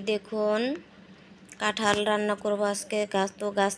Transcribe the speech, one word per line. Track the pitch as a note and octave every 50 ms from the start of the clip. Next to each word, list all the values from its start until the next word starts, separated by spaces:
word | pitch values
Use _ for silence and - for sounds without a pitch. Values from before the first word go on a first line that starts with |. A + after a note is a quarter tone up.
| G3 G#3
দেখুন, | G#3+ G#3 G3+ - A3+ G#3+ G#3 G#3 G#3+ A3 A#3+ C4 D4 F4 - - - - - - - - - - - - - - - -
কাঁঠাল | G#3+ G#3+ G#3 - A3 G#3 G3+ G#3 G#3
রান্না | G#3+ G#3+ G#3 G#3 G#3 G#3 G3 -
করব | G#3+ G#3 G3+ G#3 G3+
আজকে। | G3+ G#3 - - G#3+ G#3+ G#3 G3+ -
গাছ, | G3 F#3+ G3+ - -
তো | G#3 G#3
গাছ | G3+ G3+ G3 G3+ G#3